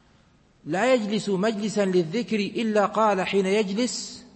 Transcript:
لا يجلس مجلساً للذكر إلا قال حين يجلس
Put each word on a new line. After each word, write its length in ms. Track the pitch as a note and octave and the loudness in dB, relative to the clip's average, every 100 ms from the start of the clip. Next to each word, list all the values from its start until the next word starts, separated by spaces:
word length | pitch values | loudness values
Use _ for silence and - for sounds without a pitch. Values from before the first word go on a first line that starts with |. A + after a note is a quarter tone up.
| _ _ _ _ _ _ | _ _ _ _ _ _
لا 300 | C#3 F3 A#3+ | -6 -2 2
يجلس 340 | B3+ G#3 G#3+ - | 2 2 -2 -2
مجلساً 560 | F#3 G#3+ G3+ G#3+ G3+ | 0 0 -2 -2 0
للذكر 540 | F#3+ F3+ D#3+ G#3 A3+ A3 | 2 2 2 -2 -2 -2
إلا 480 | G3+ - A3 G#3 G3 | -2 -2 0 2 2
قال 400 | G3+ A3 G3 F3 | 2 2 2 0
حين 200 | F#3+ F#3+ | 0 2
يجلس 800 | G#3 G3 G3 B3 - - - - | 2 0 -2 -2 -4 -10 -14 -20